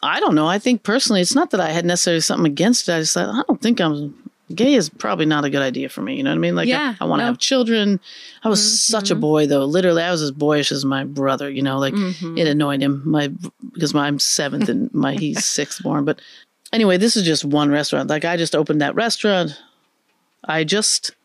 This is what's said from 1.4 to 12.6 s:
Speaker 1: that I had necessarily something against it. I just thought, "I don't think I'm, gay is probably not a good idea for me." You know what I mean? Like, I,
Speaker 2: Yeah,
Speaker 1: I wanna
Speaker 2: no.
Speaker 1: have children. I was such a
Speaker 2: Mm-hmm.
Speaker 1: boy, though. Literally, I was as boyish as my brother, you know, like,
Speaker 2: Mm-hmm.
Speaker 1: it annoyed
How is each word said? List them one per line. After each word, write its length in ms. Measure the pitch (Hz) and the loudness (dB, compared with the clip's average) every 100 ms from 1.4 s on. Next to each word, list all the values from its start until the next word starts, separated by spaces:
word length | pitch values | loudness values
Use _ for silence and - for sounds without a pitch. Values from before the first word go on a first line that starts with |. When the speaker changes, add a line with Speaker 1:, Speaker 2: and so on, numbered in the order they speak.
| 349 | 2
Speaker 1:
that 100 | 185 | 0
I 80 | 160 | 0
had 140 | 165 | 0
necessarily 380 | 170 175 180 165 | 0 0 2 2
something 280 | - 175 160 | 0 0 0
against 380 | 143 202 247 - | 2 2 2 0
it. 60 | |
I 60 | 165 | 0
just 120 | 156 | 0
thought, 160 | 175 98 | -2 -2
"I 140 | 226 - | -2 -2
don't 140 | 214 | 0
think 180 | 226 233 | 0 2
I'm, 360 | 165 147 147 - - _ - | 0 -2 -6 -12 -20 _ -10
gay 180 | 170 262 | 0 4
is 160 | 262 156 | 4 2
probably 380 | - - 180 156 | -4 -4 0 2
not 180 | 151 | 2
a 60 | 143 | 0
good 100 | 139 | 0
idea 300 | 135 127 135 | -2 -2 -6
for 100 | - | -8
me." 160 | - 139 | -8 -4
You 60 | |
know 80 | 139 | -2
what 60 | 160 | 0
I 20 | |
mean? 160 | 170 | 0
Like, 140 | 175 240 | 0 0
I, 20 | |
Speaker 2:
Yeah, 240 | 269 285 196 | 0 -2 -4
Speaker 1:
I 60 | |
wanna 200 | 165 151 | -2 0
Speaker 2:
no. 20 | 240 | 0
Speaker 1:
have 100 | 240 | -2
children. 640 | - 269 226 226 202 190 - - - - | 0 0 2 2 2 0 -4 -20 -20 -6
I 60 | 220 | 0
was 320 | 208 - - | 0 0 0
such 300 | - 220 196 | 0 0 0
a 40 | |
Speaker 2:
Mm-hmm. 60 | 160 | 0
Speaker 1:
boy, 260 | 151 156 147 | 2 2 4
though. 200 | 143 139 | 2 2
Literally, 360 | 175 180 165 | 2 2 2
I 80 | 175 | 0
was 120 | 170 | -2
as 80 | 147 | -2
boyish 420 | 135 147 147 139 | -2 0 2 0
as 140 | 143 135 | -2 -2
my 180 | 135 | -2
brother, 460 | 135 139 135 135 143 | -4 -2 -2 -2 -4
you 100 | 131 | -4
know, 180 | 135 135 | -2 0
like, 140 | 135 | 0
Speaker 2:
Mm-hmm. 460 | 196 185 160 170 165 | -2 -4 -6 -6 -2
Speaker 1:
it 100 | 160 | 0
annoyed 320 | 147 | 2